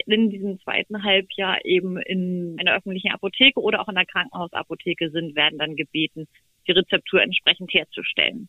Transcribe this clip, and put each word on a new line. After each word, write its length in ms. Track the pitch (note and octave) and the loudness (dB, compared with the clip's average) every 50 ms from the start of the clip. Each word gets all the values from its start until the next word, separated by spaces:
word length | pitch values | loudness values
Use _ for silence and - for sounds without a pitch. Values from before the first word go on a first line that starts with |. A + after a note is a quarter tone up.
| - | 0
in 240 | - G#3+ A3 A3+ G#3+ | 2 4 4 4 4
diesem 300 | G3 G3 F#3+ G3+ F#3 F#3+ | 2 0 -4 -6 -6 -6
zweiten 420 | _ - - - - - G#3 G#3 | _ -4 -2 -2 -2 -4 -6 -2
Halbjahr 640 | G3 G#3 F#3+ G3 F#3+ - - - G3 F#3+ F#3 - - | 2 4 4 4 2 0 -4 -4 -2 0 -2 -2 2
eben 340 | - F3+ F3+ F#3 F#3 F#3 - | 2 2 2 2 0 -4 -4
in 580 | - - F#3+ F#3 F3+ F3+ F3+ F3+ F3 E3+ E3 D#3+ | -4 -2 -2 -2 0 0 -2 -2 -4 -4 -6 -2
einer 160 | E3+ - - | 0 0 0
öffentlichen 340 | - - G3+ F#3 F#3+ - G3 | 0 -2 -4 -6 -4 -4 -4
Apotheke 500 | - - - G3 - - C4 C#4 - - | -4 -2 -4 -6 2 4 4 6 6 4
oder 200 | - G#3+ G#3+ G#3 | 2 0 0 0
auch 80 | - G#3+ | -2 -2
in 80 | F#3+ | -2
der 100 | F#3 F3+ | -2 -2
Krankenhausapotheke 1040 | - - F#3+ F3 - - F3+ F3 E3+ - - - - B2+ - - F3 - - E3+ D#3+ | 0 -2 -4 -4 -4 -6 -8 -8 -6 -6 -6 -6 -6 -10 -6 -4 -4 -2 -2 -4 -4
sind, 240 | D3 E3+ E3+ D#3+ D3 | -2 -4 -4 -2 0
werden 240 | D3 D3+ D3+ D3+ D3 | 0 0 0 0 -2
dann 180 | D3+ D#3+ D#3 | -4 -4 -4
gebeten, 520 | C#3+ D#3 - - D#3 D#3 - - E3 D#3 - _ _ _ _ _ _ _ | -6 -6 -4 -2 -2 -2 -2 -4 -8 -12 -12 _ _ _ _ _ _ _
die 60 | - | 2
Rezeptur 500 | F3 F#3 F3+ - G3+ F3 - - - F3 | 2 2 2 2 0 -2 0 0 2 2
entsprechend 500 | - F#3 F#3 - - - F3 - F#3 - - | 2 2 0 2 2 2 2 2 -2 -2 0
herzustellen. 720 | F3 D3+ - - - - - - - C#2 - - - G#3 | 0 -2 -2 -6 -8 -8 -4 -2 0 0 0 -2 -6 -12